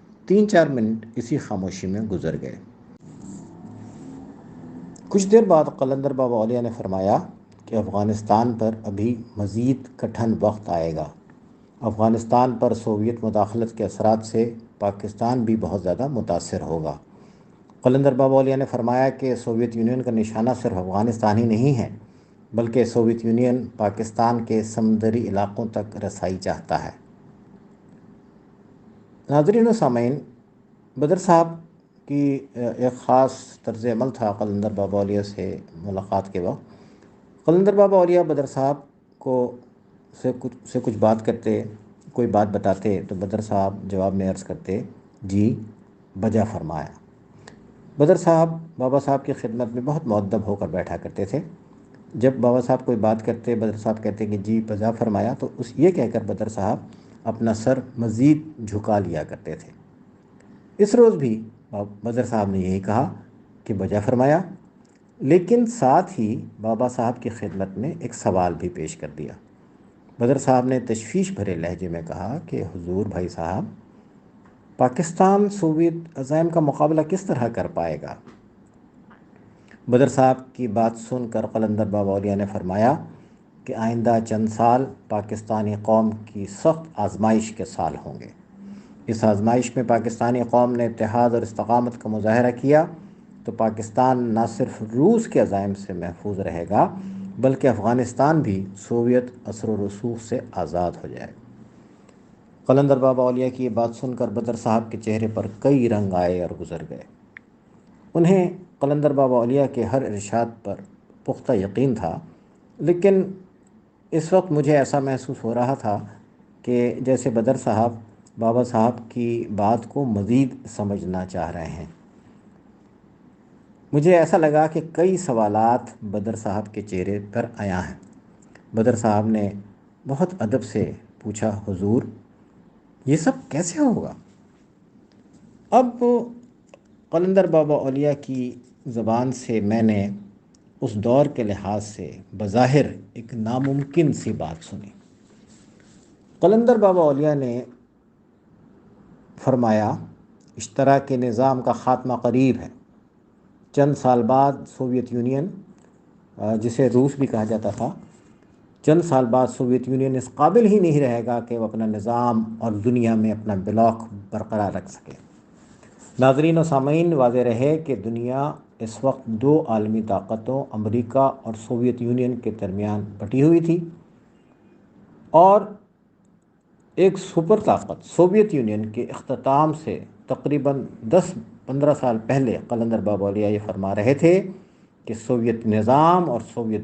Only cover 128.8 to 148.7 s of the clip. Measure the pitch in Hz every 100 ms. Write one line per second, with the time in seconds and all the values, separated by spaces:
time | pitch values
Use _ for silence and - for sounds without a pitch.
128.8 | 113 110 113 104 110 107 101 101 - _
129.8 | _ _ 127 139 180 - 110 123 110 110
130.8 | 80 - - _ 107 104 110 101 - 90
131.8 | 101 120 - - _ _ _ _ _ _
132.8 | _ _ 131 156 262 - - 139 180 311
133.8 | 277 196 - - - _ _ _ _ _
134.8 | _ _ _ _ _ - - - _ 226
135.8 | 247 - 240 240 233 - - _ _ -
136.8 | _ _ _ 165 180 190 175 160 151 143
137.8 | 135 135 147 143 - 131 123 - - _
138.8 | 135 117 107 117 131 131 - 113 101 117
139.8 | 110 101 101 - - - _ _ _ _
140.8 | 127 107 117 131 147 135 107 98 98 104
141.8 | - - 85 - - 101 104 110 131 143
142.8 | 123 - - - 117 117 110 127 139 139
143.8 | 139 170 156 - - - - - - -
144.8 | - - _ _ _ _ _ - _ -
145.8 | - - _ _ _ - 175 220 240 226
146.8 | 202 180 151 139 151 147 127 120 - -
147.8 | _ _ _ _ _ _ _ _ -